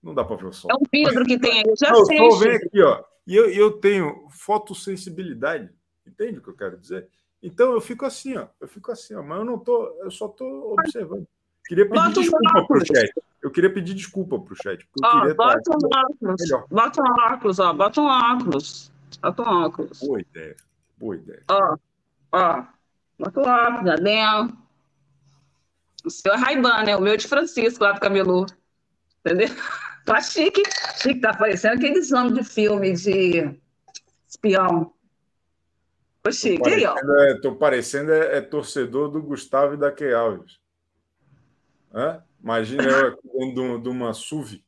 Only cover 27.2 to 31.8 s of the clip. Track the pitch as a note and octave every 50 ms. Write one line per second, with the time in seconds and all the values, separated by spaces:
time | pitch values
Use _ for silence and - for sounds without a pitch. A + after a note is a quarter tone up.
27.2 | - - C#4 C#4 E4 E4 - B3 A#3 C#4 B3 - G#3 G3+ G3+ G3+ - G3+ G3 G3
28.2 | F#3+ F#3 F3+ F3+ F#3+ F#3 - _ _ _ _ _ _ _ _ _ _ _ _ _
29.2 | _ D#3+ F3 F#3 A3 B3 - - - - - - - - - - _ - G#3+ B3
30.2 | - - - F#4+ D4+ G4 - G4 G4+ - - - - - - - - B3+ - B3+
31.2 | - A3 G3+ - G#3 A3 F#3+ F3 - G#3+ A#3+ B3+